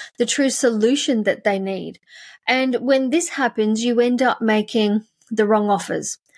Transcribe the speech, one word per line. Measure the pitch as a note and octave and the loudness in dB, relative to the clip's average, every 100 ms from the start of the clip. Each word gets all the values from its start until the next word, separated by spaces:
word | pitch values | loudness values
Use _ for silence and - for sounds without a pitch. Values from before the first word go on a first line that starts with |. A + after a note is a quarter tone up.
| - _ | -20 _
the | A#3 | -4
true | - C4+ | 0 0
solution | - B3 A3 A3 C#4+ - A#3 | 2 0 2 2 0 0 0
that | G#3 - | 0 -2
they | G#3 G3 | -2 -2
need. | F#3+ F#3+ E3 - _ - - - - | -4 -8 -10 -16 _ -20 -20 -12 -4
And | B3+ C4 A#3+ | 0 0 -2
when | B3+ C4 C4 | 0 0 2
this | D#4 E4+ | 0 -2
happens, | - B3 A3+ G#3+ A3 | -2 -2 0 0 0
you | A#3+ A#3 | 0 2
end | A#3+ B3 | 2 2
up | B3+ - | 0 0
making | A3 G#3+ G#3 A3+ G#3 G#3+ - _ _ | 0 0 0 0 2 0 -4 _ _
the | A3 G#3 | -2 2
wrong | A3 G#3 | 2 2
offers, | G3 F3+ E3 - - _ | 0 -2 -6 -6 -12 _